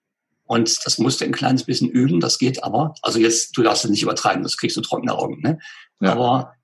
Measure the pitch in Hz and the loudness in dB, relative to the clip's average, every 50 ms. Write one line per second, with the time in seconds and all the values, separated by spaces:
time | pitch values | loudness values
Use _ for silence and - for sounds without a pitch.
0 | _ _ _ _ _ _ _ _ _ - 117 117 113 - - - - 131 - - | _ _ _ _ _ _ _ _ _ -2 0 0 2 2 0 -2 -2 -2 -2 0
1 | 117 131 - - - - - - - - 131 127 - - 123 - - 123 - 127 | 0 0 0 0 -2 -4 -2 -2 0 0 0 0 0 -2 -2 0 0 0 2 2
2 | 127 139 175 170 - - - - 131 127 131 - - - 117 - 151 156 - - | 2 2 2 2 2 0 0 0 0 0 0 -2 -4 -2 -2 0 0 -2 -4 -4
3 | - - 113 113 110 113 113 - - - - 131 120 110 104 - - 107 101 101 | -4 -2 2 4 4 4 4 2 -2 -2 0 2 2 2 2 2 0 0 0 0
4 | - - - - - 104 95 - - - - - - 113 - - - - - - | 0 -2 -2 0 0 0 0 0 -2 -4 -4 -4 -4 -4 -2 -4 -4 -4 -4 -4
5 | - - - - - - - - - - 160 156 - - - - - - _ _ | -4 -4 -2 -2 -4 -4 -6 -4 -2 -2 -2 -2 -6 -14 -20 -20 -20 -20 _ _
6 | 98 95 95 117 127 120 127 131 127 - - _ | 0 0 2 2 2 2 2 2 0 -4 -12 _